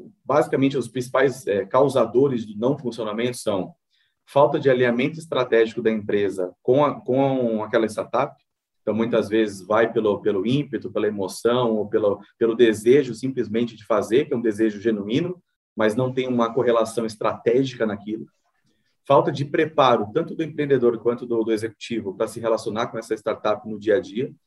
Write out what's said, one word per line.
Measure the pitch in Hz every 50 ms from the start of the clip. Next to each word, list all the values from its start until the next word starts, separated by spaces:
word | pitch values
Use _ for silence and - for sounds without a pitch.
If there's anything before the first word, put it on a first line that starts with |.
| - - _ _ _
basicamente, | - 135 151 151 - - 135 135 135 135
os | 135 117
principais, | 113 - 131 123 - - 131 135 139 120 - -
é, | - 101 98 95
causadores | - - 131 143 139 131 131 113 110 - 123 139 143 127 113 104
do | 104 104
não | 104 113 131 147 139
funcionamento | - 120 - - 113 107 104 113 120 127 120
são | - - 107 101 92 85 80 - _ _ _ _ _ _ _ _ _ _
falta | _ - 139 147 165 165 156
de | - 139
alinhamento | 127 120 123 120 117 120 127 156 160 -
estratégico | - - - 127 120 - 113 113 113 113 - - 110
da | 110
empresa | 110 107 101 104 104 104 101 98 92 95 92 90 - _ _
com | - 127 143 147
a, | 139 135 113
com | - - 127 135 139 135 135 131 123 117 110 107 107
aquela | 107 113 113 113
startup. | 104 - 104 92 - - 120 139 147 - _ _ _ _ _ _ _ _ _
Então, | _ 110 104
muitas | 110 113 117 117 113 101 98
vezes, | 107 113 110 104 98 95
vai | 90 92 104 110 117 113 110
pelo, | 117 107 104 101 -
pelo | - 107 101 98 95
ímpeto, | 113 131 147 143 - 110 101 - -
pela | 101 107 107
emoção, | 107 104 101 95 92 - - - 117 120 127 123 113 110
ou | 107 101
pelo, | 104 - 107 107 101 98 - - _ _
pelo | _ 117 113 110
desejo | 120 120 113 107 101 104 117 127 147 135 123 110
simplesmente | 107 131 131 131 127 110 101 104 113 120 113 -
de | - -
fazer, | - 113 104 101 - 107 135 151
que | 147 139
é |
um | 120
desejo | 117 110 101 104 113 110 101 101
genuíno, | 98 117 107 101 98 104 117 151 175 180 180 - _ _ _ _ _ _ _
mas | 110 110 107 110
não | 123 127 127
tem | 127 131 127
uma | 127 123 120 117 113
correlação | 113 131 113 120 117 113 110 104 - 117 113
estratégica | 110 107 _ - 107 101 - - 117 117 131 135 131 - - 113
naquilo. | 107 101 104 101 104 107 117 143 - _ _ _ _ _ _ _ _ _ _ _ _ _ _ _
Falta | - 139 151 - 165
de | 143 127 139
preparo, | 139 - - 156 156 - 147 139 127 120 107 104 104
tanto | 107 156 170 165 -
do | - 160
empreendedor | 151 - 147 147 139 139 131 120 120 117
quanto | 110 - 120 120 120 127
do, | 120 117 113 110
do | 113
executivo, | 113 104 110 110 - _ - - 117 110 101 98 95
pra | - 113
se | 107 - 117
relacionar | 113 113 113 110 - 110 101 110 120
com | - -
essa | 113 - - 113
startup | 110 _ 113 104 - - 107 107 104 - 110
no | 110
dia | 101 101 107 101
a | 95
dia. | - 92 98 113 139 - - _ _